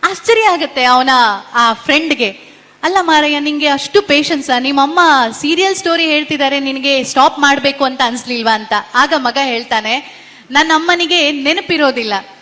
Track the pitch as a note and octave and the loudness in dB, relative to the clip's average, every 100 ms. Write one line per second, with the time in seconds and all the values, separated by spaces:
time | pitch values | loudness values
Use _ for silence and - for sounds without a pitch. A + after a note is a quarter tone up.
0 | G#4+ F#4+ - A4+ A4 F4 D4+ C#4 B3 B3+ | -2 -4 0 2 2 0 -2 -2 2 4
1 | C4 C4 A#3 G3 - A#3+ A#3 A3 - D4 | 4 4 4 0 -4 0 0 0 0 -2
2 | D#4+ C#4+ A3+ F#3+ - - _ _ D#4+ F#4+ | 0 -2 -4 -6 -20 -20 _ _ -2 0
3 | F4 D#4 D4 D4 D4 D4 D4 C#4 - G4+ | 2 2 2 -2 -2 -2 0 -2 0 0
4 | - D4 D4 D#4+ C4+ B3 C4 C#4 C#4 E4+ | 2 0 0 -4 -2 -2 0 0 2 2
5 | E4+ C#4 A#3 A3 D4 E4+ F#4+ F#4+ F4+ E4 | 4 4 2 -2 -4 0 0 -2 -2 -2
6 | E4 D4+ D4+ D4+ C#4 C#4 C4+ C4+ C4+ C4+ | 0 0 -2 -2 -2 -2 -4 -4 -2 -2
7 | B3 - C#4+ - C#4+ C#4 C4+ C#4 C4+ C4 | -2 2 2 4 2 4 0 -2 -4 0
8 | B3 A#3+ A#3+ A#3+ A3+ G#3+ G#3+ G#3+ - B3 | -2 -2 -8 -4 0 0 0 -4 -2 0
9 | C#4+ D#4 B3+ A#3 C#4 A#3 A#3+ A3+ G#3+ B3+ | 2 2 -2 -2 -2 -4 -2 -4 -2 -4
10 | - - - - - C4+ D#4 D#4+ E4+ F4 | -6 -20 -20 -20 -4 0 2 0 0 0
11 | E4+ F4 D4 D4 C#4 E4+ F#4+ E4 C#4+ B3 | 0 0 0 -2 -2 -4 -2 0 0 -2
12 | A3 G3+ - - | -4 -6 -8 -20